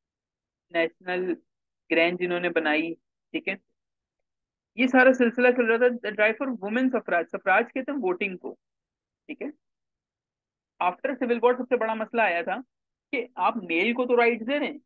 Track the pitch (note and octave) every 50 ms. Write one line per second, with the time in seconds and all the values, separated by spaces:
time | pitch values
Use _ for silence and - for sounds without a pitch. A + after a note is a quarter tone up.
0 | _ _ _ _ _ _ _ _ _ _ _ _ _ _ F3 E3+ E3 E3 - _
1 | F#3 F3+ F3+ F3+ F#3 F3+ E3 - _ _ _ _ _ _ _ _ _ - D#3+ D#3+
2 | E3 E3+ F3+ F3 F3+ F3 F3 F3 F3 F3+ E3+ E3 D#3+ D3+ D3+ D#3 E3 E3 E3 -
3 | _ _ _ _ _ _ - D#3+ - F#3 F#3+ - _ _ _ _ _ _ _ _
4 | _ _ _ _ _ _ _ _ _ _ _ _ _ _ - G#3 C4 B3 C4 C4
5 | B3+ C4 B3+ B3 B3 A#3 A3+ B3+ B3 B3 B3 B3+ A#3+ A3 A3+ A3+ B3 B3 B3 A#3+
6 | - G#3 G#3 G#3 G#3+ A3 G#3+ - C#4+ C4 B3 G3 F#3 G#3 G#3+ B3 C4 B3+ B3+ A3
7 | - - F3+ E3+ E3 - - F#3 - F#3+ F#3 G#3+ A#3 A#3 - C4+ C4 D4 C#4+ C#4+
8 | G#3+ F#3 F3+ F3+ G#3 G3 F#3 F3+ - - - _ _ _ _ _ _ _ _ _
9 | _ _ _ _ _ - - - G3+ C#4+ - _ _ _ _ _ _ _ _ _
10 | _ _ _ _ _ _ _ _ _ _ _ _ _ _ _ - F3+ F3+ F3+ -
11 | - C4 C#4+ - C4+ A#3 A#3+ A3+ A3 B3 B3 B3 C4 - B3+ A#3+ A3 A3 A3 A3
12 | A3 - - A#3 A3 F#3+ E3+ E3+ E3+ F#3+ F#3 A#3+ C4 _ _ _ _ _ _ _
13 | _ _ - C4 - - - F#3 F3+ G#3 A3+ A#3 F#3 E3+ E3 E3 F#3+ A#3 A#3 B3
14 | B3 A#3+ B3 A#3 A#3 A#3 A#3+ A3 A3+ A3+ C#4+ D4 C#4+ - - - _